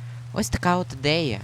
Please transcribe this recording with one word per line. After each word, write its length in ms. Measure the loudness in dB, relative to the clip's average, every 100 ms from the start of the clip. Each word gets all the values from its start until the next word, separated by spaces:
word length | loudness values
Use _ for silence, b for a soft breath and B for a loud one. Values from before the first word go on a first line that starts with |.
| B B B
Ось 160 | -2 -2
така 280 | 0 2 2
от 160 | 0
ідея. 480 | -2 2 4 2 -2